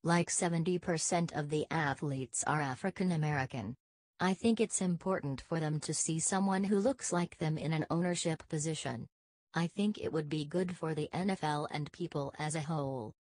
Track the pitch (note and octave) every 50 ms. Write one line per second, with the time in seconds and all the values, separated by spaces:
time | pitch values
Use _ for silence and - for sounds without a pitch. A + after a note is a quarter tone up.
0 | - D#3+ E3+ F3 E3+ - - - G3 F3 E3+ E3 E3 F3 F3+ F3 - - F3 D#3+
1 | - - - E3+ E3+ D#3+ - D3 D3 D3 D3+ D3+ - - - D#3+ D#3 C#3+ C3+ -
2 | - D3 C#3 C3 C3 A#2+ - - - - C#3 D3+ D3 C3+ B2+ - - G3 - -
3 | F#3+ F#3 F3 D#3+ D3+ D3+ D3 C#3+ C3 B2+ - C3 G2+ G2 B2 _ _ _ _ _
4 | _ _ _ _ F3+ F#3 F#3+ - - A#3 A3+ A3 A#3 G#3+ - - F#3+ F3+ F3 D#3+
5 | - F#3+ F#3+ - - C#3+ C3+ B2+ - - E3+ E3 D#3 D3+ D3+ D3+ - - D#3 -
6 | - - D#3+ D#3+ D#3+ - - F#3+ F#3+ G3 F#3+ F#3+ G3 G3 G#3 G3 G3 B3+ C4+ -
7 | - - - F3 F3 E3+ - - - D#3 D#3 D#3 - D3 D#3+ D#3 D3+ - D#3 E3+
8 | F3 F3+ F3 E3+ - E3+ D#3+ D#3 - - - D#3 D3 D#3+ D#3+ D3+ - C#3 B2 A2+
9 | - - _ _ _ _ _ _ _ _ - E3 E3+ E3 - - G3+ G#3 G#3 -
10 | - - - D#3+ D#3 D3 D3+ D#3 D3 D3 D3 F3+ F#3+ F3+ F3+ - - D#3+ D#3+ D3+
11 | D3+ - - D#3+ F#3 G3+ F#3+ - - D#3 D3 D3 D3+ - - D3+ D3 - - -
12 | F3 D#3+ - D3 C#3 C#3 - - D3+ D3+ D3+ E3 C#3+ D3 E3 D#3 C#3+ C3+ C3+ B2+
13 | A2+ A2 - _